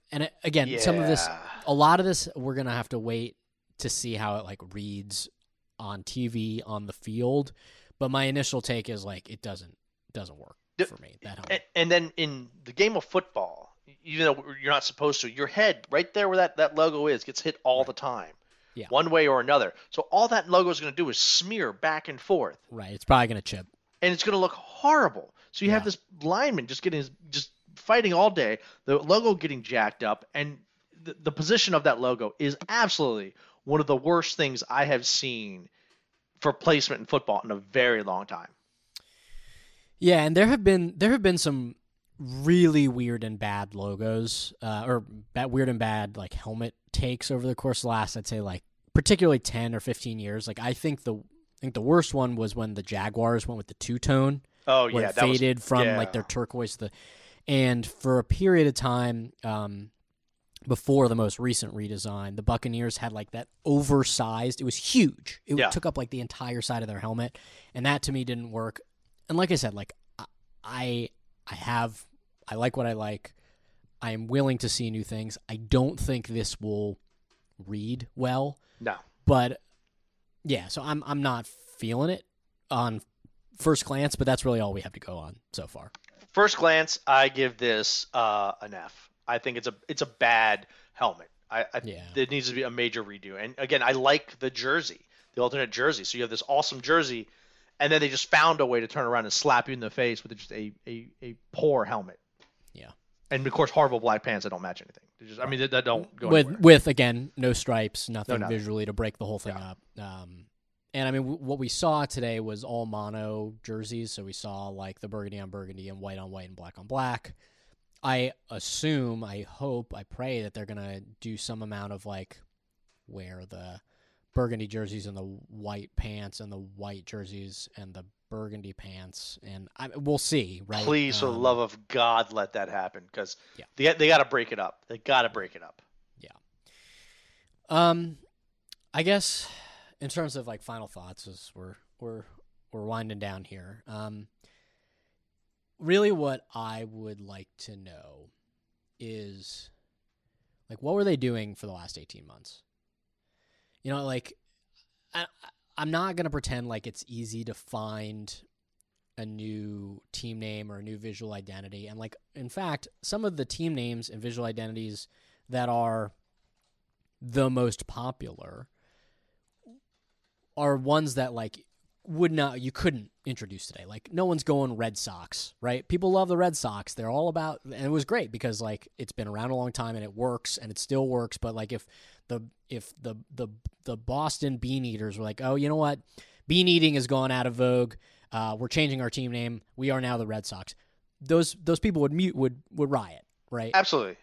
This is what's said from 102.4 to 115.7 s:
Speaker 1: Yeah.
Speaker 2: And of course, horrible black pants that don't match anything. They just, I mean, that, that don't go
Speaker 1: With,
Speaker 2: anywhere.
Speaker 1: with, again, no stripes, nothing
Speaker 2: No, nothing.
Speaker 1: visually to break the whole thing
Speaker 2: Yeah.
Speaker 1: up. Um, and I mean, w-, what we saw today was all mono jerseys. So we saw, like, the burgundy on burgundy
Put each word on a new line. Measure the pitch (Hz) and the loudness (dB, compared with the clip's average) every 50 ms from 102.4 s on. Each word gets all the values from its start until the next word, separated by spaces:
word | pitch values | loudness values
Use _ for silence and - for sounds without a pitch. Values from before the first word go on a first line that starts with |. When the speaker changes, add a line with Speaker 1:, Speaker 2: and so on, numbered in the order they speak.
| _ _ _ _ _ _ | _ _ _ _ _ _
Speaker 1:
Yeah. | - - - 57 - _ _ _ _ _ _ - | -20 -20 -20 -20 -20 _ _ _ _ _ _ -6
Speaker 2:
And | 139 131 135 | -4 -2 -2
of | 135 | -2
course, | - - 151 - | 2 2 2 4
horrible | - 160 151 135 123 113 | 4 4 4 4 4 2
black | 110 120 107 107 | 2 2 2 2
pants | - 127 110 98 95 | 0 -2 -4 -4 -4
that | 104 | -6
don't | 95 90 | -8 -8
match | 92 90 87 - | -8 -10 -10 -12
anything. | - - - - _ _ _ _ | -14 -20 -20 -20 _ _ _ _
They | 113 | -20
just, | 110 107 110 | -16 -10 -8
I | 127 | -6
mean, | 135 139 127 | -4 -2 -2
that, | 135 135 | -2 2
that | 131 127 123 | 2 2 2
don't | 123 117 110 - - - | 2 0 0 -2 -8 -12
go | - - 170 | -4 2 6
Speaker 1:
With, | 160 156 143 | 6 6 6
Speaker 2:
anywhere. | 131 180 - | 4 4 10
Speaker 1:
with, | 170 165 160 139 - | 12 12 12 12 10
again, | 160 139 139 127 120 117 120 131 147 - | 4 2 4 4 2 2 -2 -6 -8 -4
no | - 127 127 | 0 2 2
stripes, | 120 - - - 120 113 110 104 - - - - | 2 2 0 0 0 0 0 -2 -4 -8 -8 -6
nothing | 113 110 104 - 123 | -6 -6 -4 -2 -2
Speaker 2:
No, | 113 | -2
nothing. | 104 87 113 107 | -2 -2 -4 -4
Speaker 1:
visually | 104 104 107 107 107 | -4 -4 -4 -4 -4
to | 104 | -4
break | 101 110 113 107 - - | -4 -2 -4 -4 -4 -6
the | 107 | -8
whole | 98 107 98 | -6 -6 -6
thing | - 104 95 | -6 -8 -10
Speaker 2:
Yeah. | 95 95 92 | -10 -10 -12
Speaker 1:
up. | 92 _ _ _ - - | -16 _ _ _ -18 -16
Um, | 101 98 95 92 90 87 90 87 - _ _ _ _ _ _ _ _ _ - | -14 -14 -14 -16 -18 -18 -20 -20 -20 _ _ _ _ _ _ _ _ _ -6
and | 135 135 131 | -4 -2 -2
I | |
mean, | 135 135 | -2 -2
w-, | 131 127 151 170 | -2 -4 -6 -6
what | 143 127 143 135 | -6 -6 -4 -4
we | 131 117 | -4 -4
saw | - - 180 165 156 151 143 | -2 0 2 2 2 2 0
today | - - 131 120 117 117 113 | -2 -4 -4 -4 -4 -4 -4
was | 110 110 107 104 127 | -6 -6 -8 -10 -8
all | - 120 117 117 | -6 -6 -6 -6
mono | 110 107 107 104 104 107 110 107 107 110 107 107 107 107 110 | -6 -6 -8 -8 -8 -8 -8 -6 -6 -6 -6 -8 -10 -12 -14
jerseys. | - - 110 110 110 101 120 117 113 107 | -12 -10 -10 -8 -8 -8 -8 -8 -8 -10
So | - - 98 | -10 -12 -12
we | 98 | -12
saw, | 95 - - 107 98 98 101 98 | -12 -12 -12 -10 -10 -10 -10 -10
like, | 98 98 98 95 95 - | -10 -10 -10 -12 -12 -12
the | - 104 | -14 -12
burgundy | 104 107 101 101 101 101 | -10 -10 -10 -10 -10 -12
on | 98 95 | -12 -12
burgundy | 95 101 95 92 | -12 -12 -12 -12